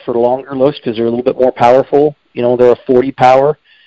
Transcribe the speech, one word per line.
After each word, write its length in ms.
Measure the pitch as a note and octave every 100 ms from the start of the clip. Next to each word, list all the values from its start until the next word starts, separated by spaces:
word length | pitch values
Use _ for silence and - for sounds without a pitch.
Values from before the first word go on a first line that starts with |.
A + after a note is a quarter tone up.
for 100 | -
longer 400 | A#2 A#2+ C3 C#3
looks 240 | C3+ C3+ C#3+
'cause 160 | - A2
they're 100 | A#2
a 40 |
little 140 | A#2
bit 140 | B2 -
more 140 | B2+
powerful. 640 | - A#2+ B2+ C3+ C#3+ D3+ D3 _
You 100 | -
know, 140 | A#2+ B2
they're 160 | B2
a 140 | A#2+ -
forty 260 | B2+ C3
power 460 | - B2+ C3 C#3 D3+ _ _